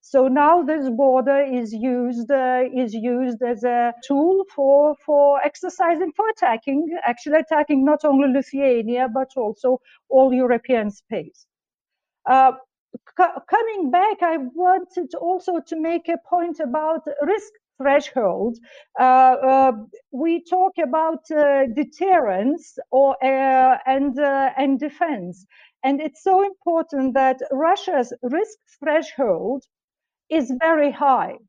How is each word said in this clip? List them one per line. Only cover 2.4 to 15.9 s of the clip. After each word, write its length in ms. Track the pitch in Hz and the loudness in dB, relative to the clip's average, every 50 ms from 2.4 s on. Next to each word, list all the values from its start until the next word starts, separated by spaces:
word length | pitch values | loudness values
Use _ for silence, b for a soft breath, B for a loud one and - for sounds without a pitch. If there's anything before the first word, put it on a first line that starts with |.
| 254 254 254 254 254 254 | 0 0 0 0 -2 -2
is 220 | - 254 254 220 202 | -2 -4 -4 -4 -6
used 480 | 226 214 247 240 247 262 247 240 214 | -6 -4 -4 -4 -2 -4 -4 -4 -6
as 220 | 254 233 247 202 226 | -6 -6 -6 -4 -4
a 280 | 247 240 240 240 240 240 240 - | -2 -2 0 -2 -2 -4 -8 -6
tool 380 | - 277 277 302 349 381 392 381 392 - | -4 -2 0 2 2 2 0 -2 -4 -4
for, 400 | 294 277 269 277 285 294 302 294 _ _ | -2 2 4 4 4 4 2 0 _ _
for 400 | - 294 285 285 285 285 277 - | 0 2 4 4 4 4 2 -2
exercising, 680 | 302 - - - 359 339 - 370 330 349 302 370 330 - | -4 -6 -6 -12 -12 -4 -2 0 0 0 -2 -2 -6 -4
for 140 | - 440 440 | -4 -4 -4
attacking, 680 | 440 - 370 269 226 226 _ 285 269 285 339 302 330 349 - | -2 -2 -2 -2 -2 -2 _ -4 -4 -4 -4 -4 -8 -6 -4
actually 360 | 240 240 - - 302 294 320 | -6 -6 -6 -4 0 0 0
attacking 440 | 311 _ 320 294 302 294 302 269 262 | 0 _ 0 -2 0 0 0 2 2
not 220 | 277 302 294 - | 2 0 0 0
only 260 | 302 277 269 285 269 | 0 2 2 2 2
Lithuania, 800 | 247 277 262 - - 269 277 262 247 233 220 220 240 240 262 254 | 0 -2 -4 -4 -4 -2 0 0 0 0 -2 -4 -2 -2 -2 -2
but 180 | 220 262 269 262 _ | -2 -6 -6 -6 _
also 460 | 269 233 208 220 _ - 254 254 247 b b b b b _ | -6 -6 -6 -6 _ -2 -2 -2 -2 b b b b b _
all 220 | 269 262 269 269 | 4 4 6 6
European 600 | 254 254 254 240 240 233 _ - 254 226 214 208 | 4 0 2 0 0 -2 _ 0 -2 0 0 -4
space. 560 | 202 - _ _ 226 185 160 - _ _ _ _ _ _ _ _ _ _ _ _ _ _ _ _ _ _ _ - | -8 -10 _ _ -10 -10 -10 -10 _ _ _ _ _ _ _ _ _ _ _ _ _ _ _ _ _ _ _ 2
Uh, 220 | 247 262 262 262 247 254 - _ _ _ _ _ - - _ - _ | 4 6 6 4 2 0 -18 _ _ _ _ _ -20 -20 _ -14 _
co-, 240 | - 370 339 - 269 _ - | 0 0 0 0 -8 _ -2
coming 400 | 359 440 466 453 440 403 339 254 | -2 0 0 -2 -4 -4 -2 0
back, 280 | 247 349 381 440 403 392 | 2 2 2 2 0 0
I 160 | 349 339 320 | -2 -2 -2
wanted 760 | 320 269 247 254 320 359 359 370 381 359 _ _ 359 339 - - - | -4 -6 -8 _ 0 2 2 2 2 -2 _ _ -8 -8 -8 -10 -6
also 400 | 339 339 370 359 - 370 349 320 | -4 -4 -4 -2 -4 -4 -6 -6
to 160 | - - 330 | -6 -8 -8
make 320 | 320 311 330 | -6 -4 -4